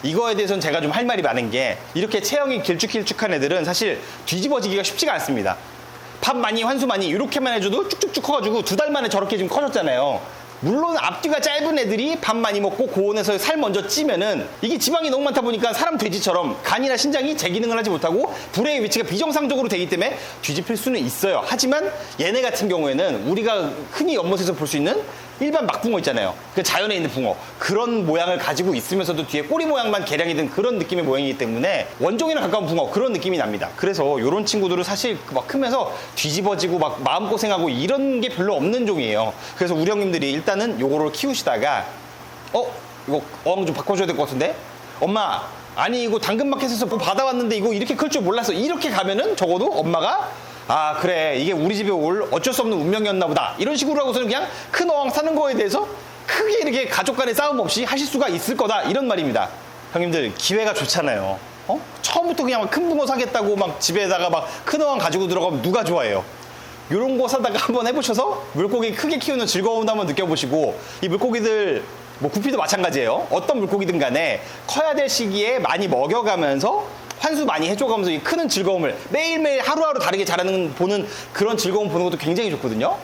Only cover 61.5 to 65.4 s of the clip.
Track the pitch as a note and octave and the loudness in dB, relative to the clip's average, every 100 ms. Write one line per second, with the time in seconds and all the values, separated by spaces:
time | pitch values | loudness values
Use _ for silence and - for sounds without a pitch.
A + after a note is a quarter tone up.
61.5 | - - A#3+ - - - - E4+ E4 B3+ | -18 -6 -6 -4 -8 -2 0 0 0 0
62.5 | B3 G#3 D4 E4+ D4+ C4 C4 B3 A#3+ G3+ | 0 0 0 2 2 2 0 0 0 0
63.5 | G#3 F#3 D#3 - E3+ G3 F#3 F3 E3 - | 2 0 0 0 0 2 2 2 0 -2
64.5 | - - D4+ D4+ C4+ E3 D#3+ F#3 F3 | -6 -2 2 2 2 2 2 2 2